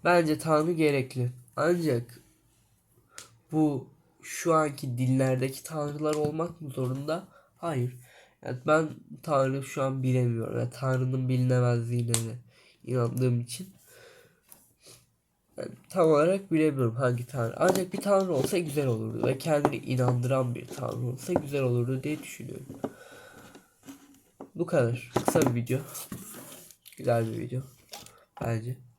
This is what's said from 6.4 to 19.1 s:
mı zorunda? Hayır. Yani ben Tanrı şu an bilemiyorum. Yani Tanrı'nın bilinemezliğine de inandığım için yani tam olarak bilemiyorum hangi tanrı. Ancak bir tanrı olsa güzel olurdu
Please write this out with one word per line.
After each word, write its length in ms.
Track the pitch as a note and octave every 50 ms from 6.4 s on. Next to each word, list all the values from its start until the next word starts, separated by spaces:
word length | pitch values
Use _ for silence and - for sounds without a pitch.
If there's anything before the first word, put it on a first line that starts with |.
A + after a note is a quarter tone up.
| E3 E3+ E3 -
mı 80 | D#3+ C#3
zorunda? 580 | C3 - C3 B2 B2+ C3+ C#3+ D3+ D#3 F3+ G3 - - - _ _ _
Hayır. 400 | _ - E3+ D3+ B2+ B2 B2 - - - - - - - _ _ _ -
Yani 120 | C#3 B2+ B2 -
ben 220 | D#3 D#3 D#3+ D#3+ D#3 - - - - - - -
Tanrı 400 | E3+ D3+ C3+ C3+ C3 C3 C#3 C3+
şu 200 | - - D3+ C3+
an 200 | C3+ C3+ C3+ C3
bilemiyorum. 560 | C3 B2+ B2+ B2 A#2+ A#2 A2+ A2+ - G#2 A#2
Yani 100 | A#2+ A#2+ A#2+
Tanrı'nın 560 | - C3+ C3 C3 B2+ C3 B2+ C3 C3 C3 B2+
bilinemezliğine 840 | C3 B2+ B2+ B2+ B2+ B2 B2 B2 A#2+ A#2+ A#2 A#2 A#2+ A#2+ A#2+ A#2 A#2
de 220 | A2+ A2+ A2+ A#2 A#2+ - _ _ _ _ _ _ _ -
inandığım 560 | A#2+ B2+ B2+ A#2+ A2+ - B2+ B2+ B2+ A#2+ A#2+
için 300 | A#2+ - - - F#3 - - _ _ _ - - - - - - - _ _ _ _ _ - _ _ _ _ _ _ - - - _ _ _ _ _ _ _ _ _ _ _
yani 120 | - - - - - _ _
tam 180 | - F#3+ E3+
olarak 440 | D#3+ D#3 D3 D3+ E3+ F#3+ G3 G3 -
bilemiyorum 440 | E3+ D#3 D#3 D#3 C#3+ C3+ B2+ A2+ A2
hangi 320 | A#2+ C3+ B2 B2 A#2+ B2
tanrı. 280 | - - C3+ A#2 A2+ -
Ancak 360 | - D3+ F3+ F#3 F#3 F#3 F#3 G3
bir 80 | G3
tanrı 320 | - G3+ G3+ F#3+ G3 F#3 E3
olsa 240 | C3 C3 C3 -
güzel 300 | F3+ F3 D3+ C#3 D3+ C#3+
olurdu 400 | C3 A#2 A2 A2 A2